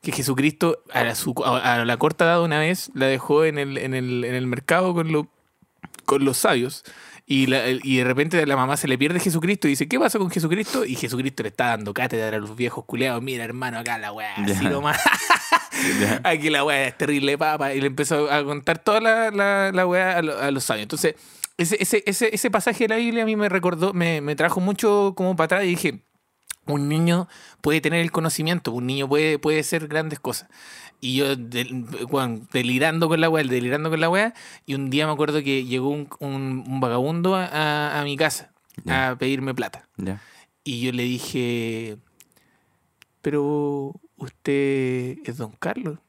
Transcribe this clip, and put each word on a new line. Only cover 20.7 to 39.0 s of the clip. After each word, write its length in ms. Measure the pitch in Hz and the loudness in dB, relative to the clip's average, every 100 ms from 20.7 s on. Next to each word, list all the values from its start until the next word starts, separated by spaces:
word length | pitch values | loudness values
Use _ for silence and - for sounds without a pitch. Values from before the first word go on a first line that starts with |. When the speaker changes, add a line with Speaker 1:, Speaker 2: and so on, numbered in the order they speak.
| 110 | -4
Speaker 1:
Entonces, 320 | 104 156 165 - - - - - | -4 -2 -2 -2 -16 -12 -12 -2
ese, 200 | 170 196 | -2 0
ese, 220 | 190 220 202 | 0 0 0
ese, 300 | 196 226 214 | 0 0 0
ese 160 | 254 | 0
pasaje 320 | 208 220 214 220 | 0 0 0 0
de 40 | |
la 60 | 220 | 2
Biblia 260 | 233 233 | 0 0
a 20 | 220 | 0
mí 120 | 214 | 2
me 100 | 208 | 2
recordó, 460 | 185 175 170 185 | 2 0 0 0
me, 260 | 185 170 160 | 2 0 0
me 160 | 143 147 | -2 0
trajo 240 | 165 190 | 2 2
mucho 540 | 185 202 220 208 202 180 | 0 2 4 4 2 0
como 200 | 185 180 | -2 0
para 80 | 160 | 2
atrás 180 | 185 | 2
y 40 | 196 | 2
dije, 360 | 175 170 196 _ _ _ _ _ - - | 0 -2 -4 _ _ _ _ _ -14 -4
"Un 220 | 147 143 | -2 0
niño 400 | 156 170 170 175 - - - | 2 4 2 0 -10 -20 -4
puede 180 | 147 156 | 0 2
tener 220 | 151 170 | 2 0
el 100 | 165 | 0
conocimiento, 640 | 175 160 156 160 175 147 | 0 -2 -2 -2 -2 -2
un 120 | 117 123 | -4 -2
niño 220 | 135 135 | -2 2
puede, 320 | 147 156 151 | 2 2 2
puede 240 | 151 156 | 2 0
ser 240 | 147 170 156 | 0 -4 -2
grandes 320 | 156 160 151 | -2 -2 -6
cosas". 300 | - 117 - - - - - _ | -6 -8 -10 -20 -20 -20 -20 _
Y 160 | 123 127 | -4 0
yo, 180 | 139 135 | 0 0
del-, 500 | 117 120 123 127 117 101 120 | -4 -6 -4 -6 -8 -10 -4
weón, 380 | 139 131 113 117 | -2 -2 -4 -4
delirando 560 | 131 123 127 151 160 165 | -2 0 2 2 2 2
con 100 | 160 | 4
la 80 | 165 | 4
weá, 140 | 160 | 2
delirando 460 | 139 123 123 143 156 | 2 0 0 -2 0
con 100 | 160 | 0
la 100 | 165 | 2
weá, 240 | 185 220 233 - - - | 2 0 -4 -20 -20 -8
y 100 | 135 | -6
un 140 | 139 | 0
día 160 | 135 156 | 0 0
me 60 | |
acuerdo 320 | 151 151 151 | 0 0 0
que 220 | 139 135 127 | 0 -2 0
llegó 240 | 127 135 | -2 -2
un, 180 | 147 143 - | -4 -8 -10
un, 440 | 143 135 135 131 127 | -8 -6 -4 -6 -4
un 140 | 131 | -2
vagabundo 560 | 127 120 135 165 175 190 | 0 2 0 0 0 0
a, 100 | 180 | -2
a, 520 | 151 151 147 147 147 | -2 0 0 -2 -4
a 40 | 143 | -4
mi 100 | 139 | 0
casa 380 | 156 - - _ _ - - | 0 0 -12 _ _ -14 -2
Speaker 2:
Ya. 240 | 131 | 0